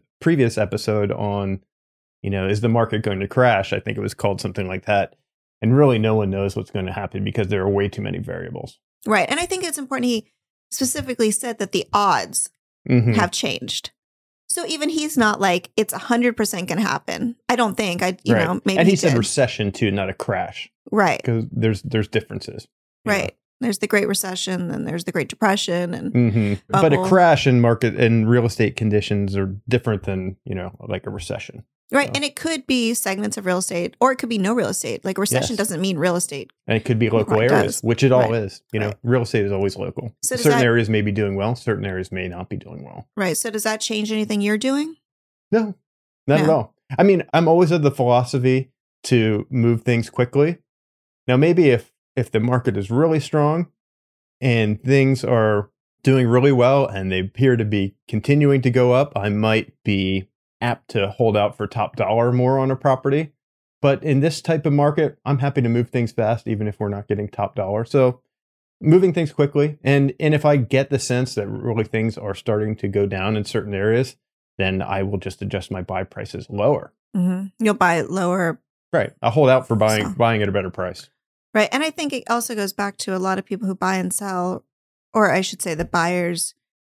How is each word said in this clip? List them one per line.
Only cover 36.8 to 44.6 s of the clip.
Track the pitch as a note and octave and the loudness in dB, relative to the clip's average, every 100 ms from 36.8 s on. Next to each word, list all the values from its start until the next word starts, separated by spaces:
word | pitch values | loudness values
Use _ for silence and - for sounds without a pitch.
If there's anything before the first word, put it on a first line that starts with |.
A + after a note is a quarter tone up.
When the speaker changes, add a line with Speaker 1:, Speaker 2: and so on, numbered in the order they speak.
Speaker 1:
could | - A2+ | 2 2
be | A2+ | 2
local | A2 G#2 G#2+ | 2 2 2
Speaker 2:
quite | A#2 | 4
Speaker 1:
areas, | - G2+ A2+ | 2 0 -2
Speaker 2:
does. | |
Speaker 1:
which | A2+ A#2 | -2 2
it | C3+ | 4
all | B2+ A#2 | 6 4
Speaker 2:
Right. | A2+ | 0
Speaker 1:
is. | G2+ - _ | -4 -10 _
You | G#2+ | -4
know, | G#2 | -4
Speaker 2:
Right. | G2+ | -4
Speaker 1:
real | A#2 B2+ | 0 0
estate | A2+ A#2 G2+ | 2 0 0
is | |
always | G2 G2 F#2+ | 0 -2 -2
local. | F#2+ - A#2 - | -8 -8 -12 -8
Speaker 2:
So | - | -6
does | B3+ | 0
Speaker 1:
Certain | A3+ - | 2 4
Speaker 2:
that | B2 | 4
Speaker 1:
areas | A#2 A2 | 2 2
may | A2 | 0
be | G#2 | 0
doing | G2+ G#2 G2 | 0 -2 -2
well, | G#2 | -4
certain | B2 - G2+ G2 | -4 -4 -4 -4
areas | F#2 F#2 | -6 -8
may | F#2 F2+ | -8 -8
not | F2+ F2+ | -10 -10
be | F#2+ | -12
doing | - E2 | -12 -18
well. | - - - - | -18 -18 -14 -6
Speaker 2:
Right. | F#3 D#3+ | -4 -2
So | A#3 | -4
does | G#3+ | -4
that | G#3+ A3 | -4 -4
change | - G#3+ G#3+ | -4 -4 -2
anything | A3 G#3+ G#3+ | -4 -2 -2
you're | G3+ | 0
doing? | G#3+ | 0